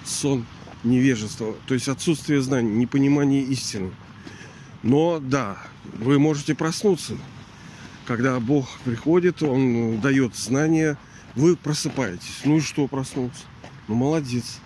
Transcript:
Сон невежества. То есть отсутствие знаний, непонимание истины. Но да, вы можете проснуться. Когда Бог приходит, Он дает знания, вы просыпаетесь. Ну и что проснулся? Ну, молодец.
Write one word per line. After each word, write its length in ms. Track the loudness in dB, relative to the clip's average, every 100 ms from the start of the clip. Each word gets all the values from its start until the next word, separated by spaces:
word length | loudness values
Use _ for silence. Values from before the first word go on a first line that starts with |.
Сон 420 | -8 -2 0 0 -4 -16 -18 -4
невежества. 720 | 2 4 4 2 -4 -6 -6 -8 -2
То 80 |
есть 140 | -2 -2
отсутствие 520 | -2 -2 -2 0 0
знаний, 300 | 2 0 2
непонимание 720 | 2 2 2 4 4 4 2
истины. 480 | 0 -4 -4 -6 -8 -10 -18 -18 -18 -18 -18 -20 -20 -4
Но 340 | 2 4 4 0
да, 380 | -2 -2 -2 -8 -14 -18 -16
вы 240 | -4 2 4
можете 360 | 4 2 -2
проснуться. 600 | -2 -2 2 2 2 -2 -10 -10 -18 -20 -20 -20 -18 -20 -16 -6
Когда 320 | 0 0 0
Бог 280 | 2 0 0 -8
приходит, 580 | -6 -2 2 4 4 0
Он 580 | 0 2 2 2 0 0
дает 360 | 2 2 2 -2
знания, 600 | -2 0 2 2 2 -2 -12 -20 -10
вы 220 | 2 4 4
просыпаетесь. 840 | 0 -2 -2 -2 -4 -4 -12 -2
Ну 140 | 2 2
и 20 |
что 260 | 2 -2 -2
проснулся? 540 | -2 -4 -4 -6 -8 -20 -20 -20 -18 -4
Ну, 60 |
молодец. 640 | 0 2 0 0 -4 -4 -14